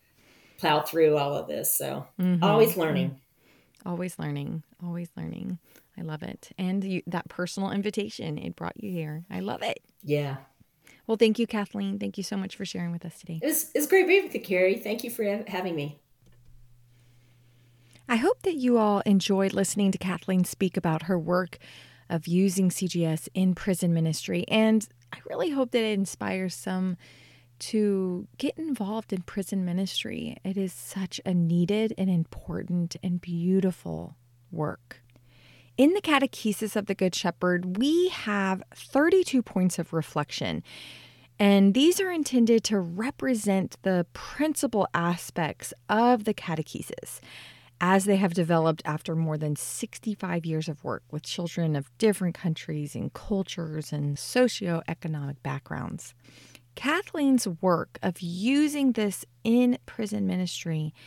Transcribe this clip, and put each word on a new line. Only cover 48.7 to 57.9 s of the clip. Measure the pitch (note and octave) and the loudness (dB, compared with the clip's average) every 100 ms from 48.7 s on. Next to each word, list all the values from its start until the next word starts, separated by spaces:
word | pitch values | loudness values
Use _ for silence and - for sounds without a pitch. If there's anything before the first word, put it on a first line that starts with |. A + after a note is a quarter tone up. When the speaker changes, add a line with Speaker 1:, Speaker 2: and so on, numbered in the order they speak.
| D#3 - | 2 -2
Speaker 2:
after | D3+ - | -4 -2
more | D#3+ D#3+ D3+ | -2 0 0
than | D3+ | -2
sixty-five | D3 - - A3 - A3+ G3+ F#3 F3 D#3+ | -4 -6 -8 -10 -8 -6 -6 -4 -4 -2
years | D#3 D#3 | -2 -2
of | D3 | -6
work | C3 G#2+ - | -6 -6 -6
with | D3+ | -10
children | - - E3+ - D#3+ D3 | -8 -6 -6 -2 0 0
of | C3+ - | -4 0
different | A3 G3 F#3 | 2 2 0
countries | - F3 D#3+ - D3+ D3 | -2 -4 -4 -4 -6 -6
and | - - | -6 -8
cultures | - - G3 F#3 - D#3+ D#3 D3+ | -8 -4 -4 -4 -6 -8 -8 -6
and | D3+ C#3+ C#3+ | -4 -2 -4
socioeconomic | - B3 B3+ - F3+ E3 - - E3 D#3 C#3 C#3 | -2 2 2 2 -2 -2 -4 -8 -6 -6 -6 -8
backgrounds. | C#3 C#3 - - - D#3+ - - - - - - _ | -6 -6 -6 -8 -8 -10 -14 -20 -20 -20 -20 -20 _
Kathleen's | - C4 E4 - E4 C#4 C4 G3+ E3 | -6 -2 -2 -2 0 4 4 2 0
work | F#3+ F3 - | 2 2 0